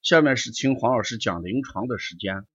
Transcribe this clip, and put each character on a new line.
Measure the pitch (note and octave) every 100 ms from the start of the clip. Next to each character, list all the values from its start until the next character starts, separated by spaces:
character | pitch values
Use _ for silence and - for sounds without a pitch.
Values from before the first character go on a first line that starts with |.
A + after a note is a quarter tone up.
下 | - E3
面 | D3+ B2+
是 | -
听 | A2+ C3+ C3
黄 | A#2 B2+
老 |
师 | G#2 A#2
讲 | A2 E2+
临 | E2+ A#2+
床 | C3+ F#2 B2
的 | A2
时 | - F2
间。 | G2 F#2+ G2